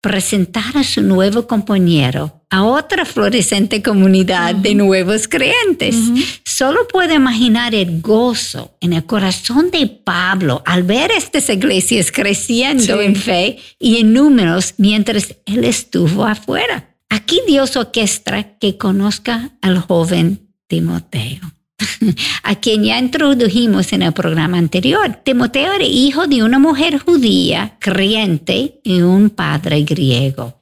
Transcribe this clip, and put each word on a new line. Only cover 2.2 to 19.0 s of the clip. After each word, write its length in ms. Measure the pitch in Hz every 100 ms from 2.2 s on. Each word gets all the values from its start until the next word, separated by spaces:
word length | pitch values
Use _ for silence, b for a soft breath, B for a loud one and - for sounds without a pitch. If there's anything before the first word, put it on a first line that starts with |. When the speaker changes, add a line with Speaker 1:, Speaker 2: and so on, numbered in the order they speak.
| 151 - _
Speaker 1:
a 140 | 190
otra 420 | 208 277 311 370 339
florecente 760 | - 202 240 180 202 196 214
comunidad 720 | 202 202 190 190 185 185 175
de 160 | 190 196 208
Speaker 2:
Ujú. 20 | 202
Speaker 1:
nuevos 420 | 190 180 214 -
creyentes. 680 | 330 262 494 427 339 - 233
Speaker 2:
Ujú. 240 | 226 240 B B -
Speaker 1:
Solo 420 | - 262 359 480
puedo 260 | 381 349 311
imaginar 580 | 262 226 247 226 240
el 280 | 220 180 165
gozo 760 | 165 220 247 220 - - - _
en 140 | 175
el 120 | 165 165
corazón 680 | 214 190 185 - 240 349
de 160 | 349 269
Pablo 760 | - - 202 185 190 170 131 -
al 180 | 180
ver 260 | 180 220 339
estas 380 | 440 - 302 -
iglesias 640 | 196 269 190 185 233 180
creciendo 720 | - 202 202 - 233 262 277 220 214
Speaker 2:
Sí. 60 | 202
Speaker 1:
en 100 | 196
fe 420 | - 180 196 - B B
y 180 | 240 226
en 160 | 220
números 640 | 233 294 254 175 175 180 -
mientras 580 | 202 214 202 208 - - -
él 180 | 220
estuvo 600 | 233 233 - 175 170 196 208
afuera. 640 | 214 - - 494 - - _ _
Aquí 300 | 214 - 349 480
Dios 280 | 277 262 269
orquestra 840 | 226 - 208 - - 202 208 _
que 180 | 208 -
conozca 760 | 202 196